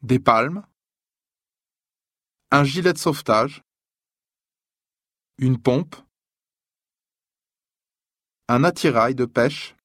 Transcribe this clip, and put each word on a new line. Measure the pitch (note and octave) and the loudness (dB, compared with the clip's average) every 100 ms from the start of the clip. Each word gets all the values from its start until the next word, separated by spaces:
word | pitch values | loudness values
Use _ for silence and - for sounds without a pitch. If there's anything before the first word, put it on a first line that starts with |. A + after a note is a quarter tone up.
Des | A#2+ B2+ | 0 0
palmes. | - A2+ B2+ F3+ - _ _ _ _ _ _ _ _ _ _ _ _ _ _ _ _ _ _ | 2 2 0 -6 -14 _ _ _ _ _ _ _ _ _ _ _ _ _ _ _ _ _ _
Un | C#3 | 2
gilet | C#3+ D3 F3+ | 2 2 0
de | E3+ | 0
sauvetage. | - C#3 - A2 B2+ C#3+ _ _ _ _ _ _ _ _ _ _ _ _ _ _ _ _ _ _ | -2 -4 0 0 0 -6 _ _ _ _ _ _ _ _ _ _ _ _ _ _ _ _ _ _
Une | C3 B2+ | -2 0
pompe. | A#2 B2+ F3+ - _ _ _ _ _ _ _ _ _ _ _ _ _ _ _ _ _ _ _ _ _ _ _ _ _ | 0 0 -4 -14 _ _ _ _ _ _ _ _ _ _ _ _ _ _ _ _ _ _ _ _ _ _ _ _ _
Un | A#2+ | 0
attirail | D#3+ E3+ E3 A#2+ A2+ C3 | 0 0 0 2 0 -2
de | B2 | -4
pêche. | B2 A#2+ D3 - _ | 0 -2 -2 -16 _